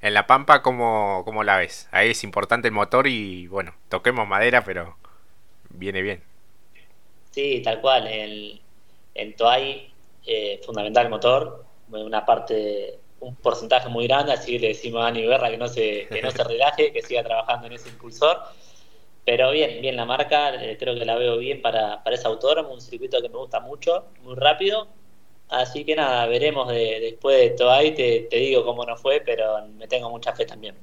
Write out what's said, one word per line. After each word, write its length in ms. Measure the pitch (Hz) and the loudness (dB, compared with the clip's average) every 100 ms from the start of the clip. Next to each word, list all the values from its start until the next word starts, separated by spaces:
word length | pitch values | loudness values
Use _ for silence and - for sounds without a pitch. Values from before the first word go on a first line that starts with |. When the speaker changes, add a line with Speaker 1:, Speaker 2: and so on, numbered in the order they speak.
Speaker 1:
En 120 | 107 | 2
La 120 | 104 101 | 2 6
Pampa, 360 | 135 139 147 | 4 8 6
¿cómo, 600 | 127 123 117 110 101 95 | 6 0 0 2 0 -2
cómo 200 | 90 107 | -4 -2
la 140 | 104 98 | 2 2
ves? 300 | 85 - - | 2 -6 -4
Ahí 180 | 92 110 | 2 2
es 140 | 113 | 0
importante 420 | 107 101 98 117 117 | -4 -4 0 0 0
el 80 | |
motor 320 | 107 101 123 135 | 0 0 2 2
y, 400 | 120 101 90 87 | -2 -6 -10 -8
bueno, 260 | 98 87 - - | -8 -8 -12 -6
toquemos 380 | 95 120 127 104 | 0 0 0 0
madera, 380 | 98 117 120 | 2 4 4
pero 320 | 107 90 82 - - - - - - - - | 2 -8 -10 -14 -20 -18 -20 -20 -20 -20 -20
viene 340 | 87 95 95 | -10 -6 -4
bien. 220 | 98 92 - - - - - - - - - - - | -4 -6 -12 -20 -20 -20 -20 -20 -20 -20 -20 -20 -12
Speaker 2:
Sí, 320 | - 143 127 | -4 -2 0
tal 180 | 113 113 | 0 0
cual, 280 | 135 127 110 | 4 4 2
en, 520 | 110 107 107 104 107 - - - - - | -6 -8 -10 -14 -16 -20 -20 -20 -20 -16
en 220 | - 107 - | -10 -10 2
Toay, 560 | 113 127 139 139 - - - - - | 4 4 2 -6 -12 -20 -20 -18 -4
eh, 340 | 110 104 98 - | -2 -2 -8 -8
fundamental 380 | 110 104 113 | -6 0 2
el 60 | 117 | 2
motor, 540 | 110 123 131 156 - - - - | 2 2 2 0 -10 -18 -20 -14
una 380 | 107 107 110 107 | -12 -6 -4 2
parte, 720 | 113 - 110 104 104 101 - - - | 2 2 -2 -2 -4 -8 -14 -18 -16
un 160 | 127 123 | -14 -2
porcentaje 520 | 127 110 110 127 123 | -2 -2 2 2 2
muy 200 | 117 120 | -4 2
grande, 240 | 135 147 | 2 2
así 220 | 135 - | -2 -2
que 40 | 120 | -2
le 100 | 127 | 0
decimos 340 | 117 123 117 | -2 -6 -2
a 20 | |
Dani 200 | 117 117 | -2 0
Berra 260 | 113 131 120 | 2 2 2
que 80 | 113 | -2
no 100 | 120 | -6
se, 400 | 120 110 104 98 | -2 -2 -2 -6
que 120 | 107 | -6
no 120 | 127 | -6
se 100 | 127 | -4
Speaker 1:
<laughs> 0 | |
Speaker 2:
relaje, 480 | 117 117 139 147 151 | -4 2 0 2 0
que 100 | 117 | 0
siga 200 | - 123 | -4 -4
trabajando 460 | 113 113 113 123 117 | -2 -4 -2 -6 -6
en 60 | |
ese 160 | 120 - | -16 -18
impulsor. 500 | - 117 - 151 170 - - - - - - - - | -18 -18 0 2 2 -6 -18 -20 -20 -20 -20 -20 -8
Pero 280 | - 120 131 | -2 2 2
bien, 320 | 151 151 156 | 2 0 -2
bien 140 | 127 123 | -6 -4
la 100 | 117 | -4
marca, 480 | 131 147 147 147 | -2 2 2 2
eh, 220 | 170 113 107 | -2 -10 -8
creo 160 | 127 | -6
que 100 | 120 | -4
la 100 | 113 | -2
veo 220 | 117 123 117 | 0 0 0
bien 240 | 127 139 | -4 -4
para, 420 | 117 110 107 104 | -2 0 -2 -4
para 140 | - 120 | -4 -2
ese 100 | 120 | -2
autódromo, 460 | 110 131 156 151 | 0 2 0 -2
un 80 | 123 | -12
circuito 400 | - 120 131 131 | -14 -12 -4 -4
que 80 | 120 | -4
me 80 | 117 | -10
gusta 240 | 131 117 | -8 -8
mucho, 460 | 151 147 - 170 - - | -8 -6 -2 -2 -4 -20
muy 120 | 127 | -14
rápido. 540 | 127 139 156 196 214 214 - - - - - - | 2 2 4 0 -2 -6 -16 -20 -20 -20 -20 -6
Así 340 | 127 127 147 | -2 -2 -4
que 100 | 147 | -2
nada, 320 | 156 143 123 117 | 0 2 2 2
veremos 420 | 120 147 147 123 | 2 2 0 -2
de, 300 | 117 113 110 | 0 -2 -2
después 380 | 113 - 135 135 | -6 -4 4 6
de 120 | 120 | 6
Toay, 440 | 120 123 131 151 | 6 6 6 6
te, 260 | 151 123 117 117 | 2 2 2 0
te 60 | 117 | -2
digo 280 | 135 131 | 2 2
cómo 200 | 117 120 120 | 2 -4 -6
nos 140 | 117 | -4
fue, 200 | 135 147 | 0 0
pero 440 | 147 113 110 107 107 107 | 0 -2 -2 -2 -6 -18
me 100 | 113 | -6
tengo 220 | 127 120 | -4 -4
mucha 240 | 117 117 | -8 -8
fe 140 | - 117 | -4 -6
también. 280 | 117 107 95 | -6 -16 -18